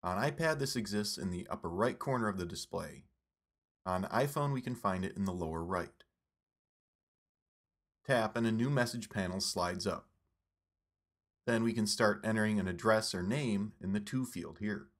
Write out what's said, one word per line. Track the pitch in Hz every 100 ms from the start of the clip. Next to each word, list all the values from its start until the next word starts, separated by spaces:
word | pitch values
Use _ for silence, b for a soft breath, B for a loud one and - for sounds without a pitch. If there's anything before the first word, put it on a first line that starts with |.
On | 92 92
iPad, | 135 147 160 156
this | 139 131
exists | 104 104 104 -
in | 92
the | 90 87
upper | - 82
right | 87 117 110
corner | - 131 110
of | 98
the | 90
display. | - - 85 80 69 - _ _ _ _ _ _ _ 90
On | 92 92
iPhone, | 110 143 143 143
we | 135
can | - -
find | 101 92
it | 92 -
in | 98
the |
lower | 90 82 80 85
right. | 92 82 _ _ _ _ _ _ _ _ _ _ _ _ _ _ _ _ _ _ _ _ _ -
Tap | 127 110 120
and | 117
a |
new | 113 123
message | 143 120 120 104
panel | - 92 92
slides | - - 87 90 98
up. | 82 - _ _ _ _ _ _ _ _ _ _ _ _ _ -
Then | 117 117
we |
can | 110 104
start | - 110 104
entering | 110 110 107 107
an | 95
address | 87 107 110 107
or | 92
name | 90 131 135 101 104 -
in | 92
the | 101
To | 101 131 123
field | 90 82 -
here. | 104 104 - _